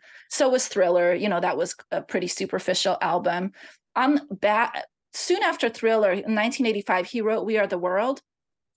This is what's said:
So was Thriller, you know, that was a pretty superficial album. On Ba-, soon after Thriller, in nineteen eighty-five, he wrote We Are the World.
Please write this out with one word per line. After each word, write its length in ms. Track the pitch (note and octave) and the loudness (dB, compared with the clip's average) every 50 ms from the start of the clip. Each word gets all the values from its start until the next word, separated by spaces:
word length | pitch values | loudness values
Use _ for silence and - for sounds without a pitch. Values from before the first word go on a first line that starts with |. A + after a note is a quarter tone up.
| _ - - - - - | _ -20 -20 -20 -14 -6
So 180 | - - D4 C4 | -2 0 2 4
was 180 | B3+ B3+ - - | 2 2 0 0
Thriller, 480 | - G3+ F3+ F3 F3+ F3 F3 F3 F3+ | 0 2 2 4 4 4 4 2 2
you 120 | - - G#3 | 2 0 -2
know, 120 | F#3 F3 | 0 0
that 180 | F3+ F3+ D3+ C#3 | 0 0 0 -2
was 180 | F3 E3 - - - - | -4 -4 -6 -10 -12 -8
a 120 | - E3+ - | -8 -8 -6
pretty 240 | - - F#3+ F3+ F3 | -4 -4 -4 -4 -4
superficial 680 | - - F#3+ F#3+ - F#3+ - - F3+ - - F#3+ F3+ - | -4 -6 -6 -4 -6 -4 -2 -2 -2 0 0 0 0 0
album. 500 | - F3 - F3+ - F3 E3+ F3+ F#3 G3 - - - - - _ _ _ - | 0 0 0 0 0 0 -2 -2 -2 -6 -8 -10 -20 -20 -20 _ _ _ -2
On 260 | A3+ B3+ C4+ D4+ C#4+ - - | 0 2 4 2 2 0 -4
Ba-, 540 | G3 F#3 - G#3 G#3 A3 A#3+ - - - - - _ _ _ _ - | -6 -2 0 2 2 2 2 0 -2 -8 -12 -12 _ _ _ _ -10
soon 280 | - - - F4 G4+ | -6 -2 0 0 2
after 260 | A4 E4+ E4+ - - A#3 | 2 0 0 0 -2 -4
Thriller, 440 | A3+ - A3+ A3+ A3+ A3 G#3+ F#3+ | -2 0 0 2 2 4 4 2
in 240 | F3+ G3+ F#3 G#3 A3 | 2 0 -2 -2 0
nineteen 320 | G#3+ G#3+ A#3+ C4+ - B3+ A3+ | 0 0 0 0 0 0 0
eighty-five, 400 | A3 G3+ G3+ - G3 F#3 F3+ - | 0 0 -2 0 0 0 -2 -2
he 140 | - A#3 | -4 -2
wrote 260 | G#3+ G#3+ A3 A3 E3+ G#3+ | 0 0 0 0 -2 0
We 100 | A3 G#3+ | 0 0
Are 100 | G3 G3 | 0 0
the 120 | G3 F3 | -2 -2
World. 420 | F3 F3+ F3+ G3 A3+ C4 C#4 - - _ _ _ _ _ _ _ _ _ _ | -2 -2 0 0 0 0 -2 -6 -8 _ _ _ _ _ _ _ _ _ _